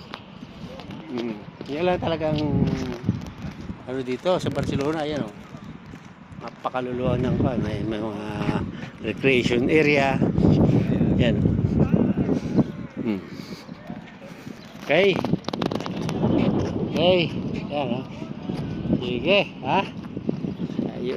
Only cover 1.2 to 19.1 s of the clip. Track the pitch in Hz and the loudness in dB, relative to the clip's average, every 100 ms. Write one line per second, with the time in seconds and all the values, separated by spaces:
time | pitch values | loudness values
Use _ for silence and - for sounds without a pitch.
1.2 | 117 104 - - 131 147 180 180 165 160 | -6 -8 -12 -14 -8 0 0 2 0 0
2.2 | 156 151 147 139 - - 127 123 - - | 0 0 0 2 0 -2 -4 -4 -4 -4
3.2 | - - - - - - - 131 127 123 | -8 -12 -12 -10 -12 -12 -8 -6 -4 -2
4.2 | 180 170 143 139 131 139 143 160 147 143 | 2 2 2 0 0 0 0 0 -2 -2
5.2 | 107 - - - - - - - - - | -4 -8 -16 -14 -14 -16 -16 -18 -18 -20
6.2 | - - 117 - 120 127 127 123 127 123 | -18 -14 -12 -8 -4 -2 -2 0 2 2
7.2 | 123 123 123 117 110 107 107 107 110 104 | 2 2 2 2 0 -2 -2 -2 -4 -4
8.2 | 104 104 107 - - - - - 113 98 | -6 -2 0 0 -4 -6 -12 -6 -4 2
9.2 | 135 123 110 120 143 156 147 143 135 135 | 6 6 4 2 6 6 6 6 4 4
10.2 | - - - - - - - - - - | 2 6 6 8 6 4 4 2 4 4
11.2 | 120 104 - - - - - - - - | 4 4 4 4 4 4 4 4 4 2
12.2 | - - - - - - - - 113 95 | 0 0 2 2 2 -4 -10 -4 -2 -2
13.2 | - - - - - - - - - - | -6 -12 -12 -14 -14 -14 -12 -14 -14 -18
14.2 | - - - - - - - 156 196 - | -16 -14 -14 -14 -16 -10 2 4 6 4
15.2 | - - - - - - - - - - | 0 -2 -2 -2 -2 -2 -4 -4 -4 0
16.2 | - - - - - - - - 180 180 | 2 4 4 2 0 -2 -2 2 4 4
17.2 | 151 - - - - 147 123 127 139 - | 2 -2 -6 -6 -4 -4 -2 -4 -6 -10
18.2 | - - - - - - - - 123 | -10 -8 -8 -6 -6 -4 0 0 0